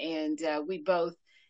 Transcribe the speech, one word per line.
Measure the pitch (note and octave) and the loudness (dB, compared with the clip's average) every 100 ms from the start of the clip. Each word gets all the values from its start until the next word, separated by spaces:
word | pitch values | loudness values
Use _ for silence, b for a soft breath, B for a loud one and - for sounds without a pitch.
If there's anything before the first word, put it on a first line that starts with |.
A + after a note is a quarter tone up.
and, | D#3+ D#3+ D#3 D3+ | -4 -2 0 0
uh, | D#3+ D3+ D3+ | 0 0 -2
we | F#3 | -2
both | D3+ F3+ E3+ E3+ _ _ | 2 2 2 -4 _ _